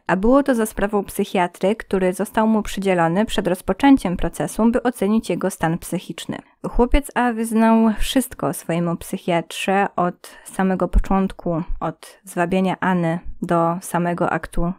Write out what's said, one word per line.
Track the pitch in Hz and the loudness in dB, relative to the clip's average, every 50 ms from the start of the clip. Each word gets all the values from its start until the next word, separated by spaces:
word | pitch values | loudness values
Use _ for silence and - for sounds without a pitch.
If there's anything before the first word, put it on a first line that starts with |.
| _ | _
A | - 170 | -2 0
było | 185 202 233 262 285 | 2 4 4 4 4
to | 277 285 254 | 4 2 0
za | 226 220 | 0 0
sprawą | 220 - - 208 208 208 202 185 | -4 -2 -4 -2 0 0 -2 -4
psychiatry, | - - - 202 - - 190 175 175 - - - 190 220 | -4 -4 -6 -4 -2 0 -2 -2 -2 -2 -2 -2 -2 -2
który | - - - 202 190 185 180 | -2 -4 -4 -2 0 0 0
został | 185 - 202 - - 226 220 | 0 -2 -4 -2 0 0 2
mu | 220 220 214 | 2 2 0
przydzielony | 208 - - 202 190 196 185 175 165 165 170 196 226 | 0 -4 -6 -4 0 0 2 2 2 2 2 0 0
przed | - - - 208 | 0 0 -2 0
rozpoczęciem | 180 185 - - - 190 - - 277 269 269 - 185 180 | 0 -2 -2 -2 -4 0 4 6 6 6 6 4 0 -2
procesu, | - - 170 - - 151 - - - 220 233 | -2 -2 -2 -2 -4 -6 -4 0 0 2 2
by | 233 - | 2 2
ocenić | - 247 - - 196 196 220 226 - - | 0 -2 -2 -2 0 0 0 0 0 -2
jego | 175 180 180 180 | -4 -2 -2 -4
stan | - - - 160 170 170 | -4 -2 -2 -2 -2 -2
psychiczny. | - - 170 180 - - 170 - - - - - - _ _ _ - 180 | -4 -6 -6 -6 -6 -8 -14 -12 -10 -10 -10 -12 -12 _ _ _ -8 -2
Chłopiec | - - 240 247 - 294 285 - - | 2 2 2 4 4 2 2 0 -2
A | 233 247 247 | 0 0 0
wyznał | 226 220 233 226 214 220 226 226 226 226 226 226 208 - | 0 -2 -2 0 2 4 4 6 6 6 4 4 2 0
wszystko | - - - 269 247 - - - - 139 | 0 0 0 0 0 -2 -6 -4 -4 -4
swojemu | 165 - - - 165 175 170 170 170 | -4 -4 -4 -4 -2 -2 0 -2 -4
psychiatrze | 170 - - 190 185 - 190 170 170 165 - - - - 202 190 196 202 - - | -6 -6 -8 -10 -6 -2 -2 -2 -2 -2 -4 -8 -6 -2 0 2 2 0 0 0
od | - 180 180 - _ - - - - - | -2 -2 -2 -2 _ -16 -20 -20 -20 -20
samego | - - - 190 190 185 175 180 175 | -10 -4 -2 0 0 0 0 0 2
początku, | - - - - 196 190 190 190 - - - 175 165 156 175 - - - | 2 2 2 4 2 2 0 -2 -4 -6 -6 -4 -2 -2 -2 -4 -4 -4
od | 170 165 160 _ - - - _ - | -4 -6 -6 _ -14 -20 -20 _ -16
zwabienia | 190 - 180 175 170 190 185 190 185 - - | -8 -2 -2 0 0 2 2 2 0 0 0
Anny | 175 185 185 175 170 165 165 175 - - - - | 0 0 0 2 0 0 -2 -2 -4 -8 -8 -6
do | - 175 175 170 165 165 170 185 | -2 0 2 2 2 0 -2 -4
samego | - - - 170 175 175 175 175 170 - | -6 -4 -2 -2 -2 -2 -2 -2 -2 -2
aktu | - 165 - - - - 170 170 185 | -2 -4 -6 -4 -2 -2 0 -2 -2